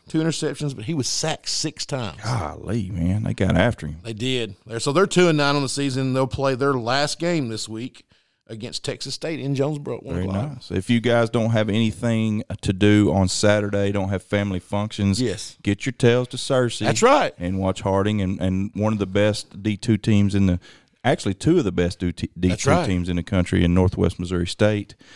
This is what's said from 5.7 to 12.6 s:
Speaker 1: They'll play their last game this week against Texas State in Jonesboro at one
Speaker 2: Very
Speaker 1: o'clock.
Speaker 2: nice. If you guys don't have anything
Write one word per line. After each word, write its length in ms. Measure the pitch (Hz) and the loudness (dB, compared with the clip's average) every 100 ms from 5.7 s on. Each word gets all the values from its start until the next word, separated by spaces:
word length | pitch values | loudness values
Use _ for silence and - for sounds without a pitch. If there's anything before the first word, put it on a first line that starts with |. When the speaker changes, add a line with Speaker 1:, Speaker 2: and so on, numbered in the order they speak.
| - 143 131 135 | -2 -2 -2 0
Speaker 1:
They'll 120 | 131 131 | 0 -2
play 280 | - 135 127 | 0 -2 0
their 180 | 139 | 0
last 460 | 131 113 135 147 - | 0 0 0 0 -2
game 300 | 170 170 120 | -2 -2 -2
this 180 | 110 - | -6 -8
week 380 | 110 127 - _ _ _ _ - | -10 -12 -14 _ _ _ _ -18
against 360 | 113 113 80 | -14 -10 -10
Texas 300 | - 107 139 | -8 -8 -8
State 260 | - 156 151 | -8 -8 -6
in 160 | 135 139 | -4 -2
Jonesboro 420 | 139 147 135 120 | -2 -2 -8 -10
at 60 | |
one 120 | - 87 | -6 -4
Speaker 2:
Very 120 | 92 | -2
Speaker 1:
o'clock. 240 | 95 147 | -2 -4
Speaker 2:
nice. 160 | 131 - | -8 -6
If 180 | 95 95 | -4 2
you 100 | 117 | 2
guys 300 | 117 120 117 | 4 2 2
don't 220 | 120 113 | 0 2
have 180 | 113 110 | 2 2
anything 720 | 107 113 - 120 113 110 107 - 101 | 2 0 0 -2 0 0 -2 -6 -6